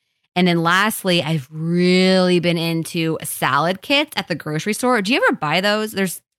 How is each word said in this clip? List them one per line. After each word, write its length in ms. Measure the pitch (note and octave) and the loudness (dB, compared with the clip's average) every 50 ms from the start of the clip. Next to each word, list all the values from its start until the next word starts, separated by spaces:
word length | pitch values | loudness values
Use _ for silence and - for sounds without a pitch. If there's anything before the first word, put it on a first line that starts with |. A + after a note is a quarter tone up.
| _ _ _ _ _ _ - | _ _ _ _ _ _ 0
And 100 | F3+ F#3 | 2 2
then 160 | F3+ E3+ E3+ E3 | 4 4 2 2
lastly, 580 | E3+ F3 F#3 G#3 A3 - - - F#3 F3 E3+ | 2 2 2 2 0 -2 -2 -2 0 0 0
I've 280 | C#3 D3+ E3 D#3 B2+ - | 0 0 -2 -4 -4 -6
really 880 | D#3 D#3 D#3+ E3 F3 F3 F3+ F3+ F3+ F#3 F#3 F#3 F#3+ F#3 F3+ F3+ F3+ F3 | -10 -6 -4 -2 0 2 2 4 4 4 4 4 4 4 4 4 2 2
been 180 | E3 F3 E3+ | 2 0 0
into 600 | E3+ E3 E3 E3 E3 D#3+ - - E3+ E3 D#3+ D#3 - | 0 -2 -2 -2 -2 -4 -4 -4 -2 -2 -2 -2 -4
salad 600 | - - - - E3+ C#3 C3 C#3+ D#3 F3 F#3+ - | -6 -10 -6 -2 0 0 2 2 2 0 -2 -4
kits 320 | - - C#4+ C#4+ D#4 - - | -4 -2 0 0 0 -2 -4
at 140 | G#3 F#3+ - | -8 -6 -6
the 60 | F3 | -6
grocery 380 | - - D#3 D3+ D#3 - G#3 G#3+ | -6 -6 -6 -6 -4 -4 -4 -4
store. 280 | - B3+ B3 B3+ A3 | -2 0 0 0 0
Do 100 | F#3+ G3+ C4 | 0 0 0
you 80 | F4+ B4+ | 2 2
ever 80 | A#4+ C4 | 0 0
buy 240 | - D#3 D3 D#3+ F3+ | 0 -2 -2 0 0
those? 320 | F#3+ G#3 G#3 G#3+ G#3+ A3 | 0 0 0 0 -2 -4
There's 300 | G#3+ F#3+ F#3+ F#3 - - - _ _ | -2 -2 -2 -2 -4 -8 -16 _ _